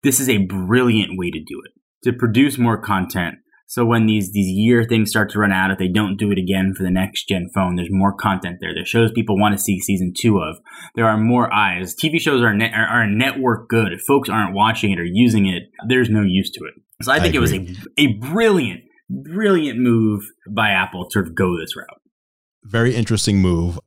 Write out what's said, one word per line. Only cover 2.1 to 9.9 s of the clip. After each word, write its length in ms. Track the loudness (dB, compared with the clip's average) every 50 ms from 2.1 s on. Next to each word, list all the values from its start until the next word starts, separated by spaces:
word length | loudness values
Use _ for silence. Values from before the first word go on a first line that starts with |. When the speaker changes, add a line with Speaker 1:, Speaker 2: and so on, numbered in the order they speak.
| -2
Speaker 1:
produce 440 | 0 -2 0 4 4 4 4 2 0
more 220 | 0 0 0 0
content. 540 | -2 -2 -2 -2 -2 -2 -4 -4 -4 -4 -6 -12 _ _ _ _ _ _
So 160 | -2 0 2
when 220 | 2 4 4 4
these, 260 | 2 2 0 0 -2
these 160 | -2 -2 0 0
year 360 | 0 0 2 4 4 4 4
things 260 | 2 2 0 0 0
start 220 | 0 0 0 0
to 80 | 0 0
run 120 | 0 2
out, 200 | 2 2 0 0
if 80 | 0 -2
they 80 | -2 -2
don't 300 | 0 0 0 -2 -2 -2
do 140 | -2 -2
it 60 | 0 -2
again 360 | 0 -2 0 0 0 -2 -2 -4
for 60 | -4
the 80 | -2
next 360 | 0 0 -2 -2 -6 -10 -6 -4
gen 220 | -4 -4 -4 -4 -2
phone, 220 | -2 -2 -2 -2
there's 140 | -4 -4 -2
more 240 | -2 0 0 0 0
content 440 | 0 -2 -2 -2 -2 -4 -8 -10 -8
there. 120 | -10 -8 -8
There's 140 | -8 -8 -2
shows 240 | 2 2 2 2
people 280 | 2 -2 -2 0 0 2
wanna 180 | 2 2 2 0
see 220 | -2 -2 -2 -4
season 340 | -2 -2